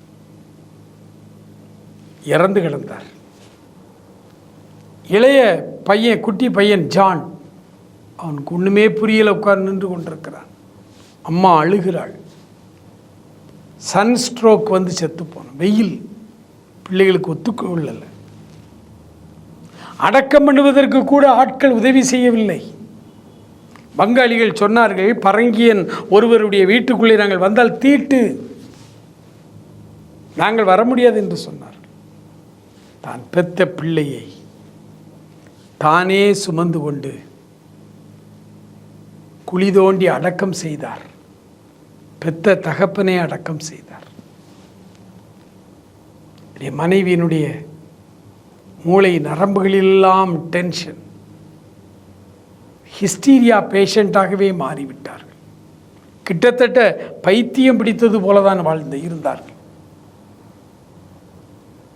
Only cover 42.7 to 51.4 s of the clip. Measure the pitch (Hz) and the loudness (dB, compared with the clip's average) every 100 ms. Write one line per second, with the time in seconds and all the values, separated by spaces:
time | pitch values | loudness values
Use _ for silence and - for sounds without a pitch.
42.7 | 156 185 196 190 180 160 160 165 156 - | -4 -4 -2 -2 -2 -4 -8 -10 -10 -12
43.7 | - - - - - - - - - - | -18 -20 -20 -20 -20 -20 -20 -20 -20 -20
44.7 | - - - - - - - - - - | -20 -20 -20 -20 -20 -20 -20 -20 -20 -20
45.7 | - _ _ _ - - - - - 135 | -20 _ _ _ -20 -20 -20 -20 -16 -12
46.7 | 139 165 196 185 175 170 160 147 156 - | -6 0 0 0 0 0 -2 -4 -8 -16
47.7 | - - - _ - - _ _ - - | -20 -20 -20 _ -20 -20 _ _ -20 -20
48.7 | - 165 190 190 175 147 156 196 196 190 | -10 0 2 2 0 -4 -4 -2 0 0
49.7 | 190 190 190 190 190 185 165 165 175 175 | 2 2 4 4 2 0 -4 -6 -6 -6
50.7 | 165 - - - - - - | -8 -12 -18 -20 -20 -20 -20